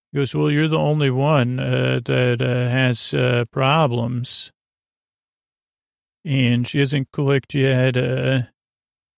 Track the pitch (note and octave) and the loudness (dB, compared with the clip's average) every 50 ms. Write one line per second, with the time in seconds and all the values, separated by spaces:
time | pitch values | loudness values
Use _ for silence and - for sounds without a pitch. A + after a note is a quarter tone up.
0 | _ _ - C#3+ C#3 A#2+ - D3+ D3+ D3+ D3 D3 D#3 D#3+ D#3 D#3+ D#3 D3 D3+ D3+ | _ _ -4 -4 -4 -2 -2 -2 0 0 2 2 0 0 0 0 0 0 0 2
1 | D3 C3+ B2+ C3 C3+ D3 D#3+ C#3+ B2 B2 B2+ B2+ C3+ C3 B2+ B2+ B2+ B2+ C3 C3 | 2 0 0 2 2 2 2 2 2 0 -2 -2 -2 -2 0 0 0 0 0 -2
2 | B2 - C3+ B2+ B2+ B2 B2 A#2 B2+ B2+ B2 B2 B2 B2 A#2+ C3 C3 B2+ B2 - | -2 0 0 2 2 2 2 0 0 0 0 0 0 0 2 2 2 2 0 -2
3 | - - - C#3+ C3 B2+ B2 A#2+ A#2+ - - C#3+ C3+ C3 C#3+ E3 D#3+ C3+ A#2+ A#2 | -4 -4 -2 0 0 2 0 0 -2 -2 -2 -2 0 2 2 4 2 2 0 0
4 | A#2 A#2+ B2+ A#2+ B2 - - - - - _ _ _ _ _ _ _ _ _ _ | -2 -2 -4 -6 -6 -6 -8 -10 -12 -12 _ _ _ _ _ _ _ _ _ _
5 | _ _ _ _ _ _ _ _ _ _ _ _ _ _ _ _ _ _ _ _ | _ _ _ _ _ _ _ _ _ _ _ _ _ _ _ _ _ _ _ _
6 | _ _ _ _ - F3 C3+ C3+ B2+ A#2+ A#2+ A#2+ B2 - - D3 C#3+ C3 C#3 C#3 | _ _ _ _ -8 -4 -2 0 2 2 2 0 -2 -2 -2 0 0 0 0 -2
7 | C3+ - - - D3 C3+ C#3 C#3 - - - C#3+ C3 C3+ C3 B2+ B2+ C3 B2 B2+ | -4 -4 -4 -4 0 0 0 0 -2 -2 -2 0 0 2 2 2 2 0 0 0
8 | B2+ C3 C3 C3 C3 C3 C3 C3 B2 - _ _ _ _ _ _ _ _ _ _ | -2 -2 -2 -2 0 0 0 0 -2 -4 _ _ _ _ _ _ _ _ _ _
9 | _ _ _ | _ _ _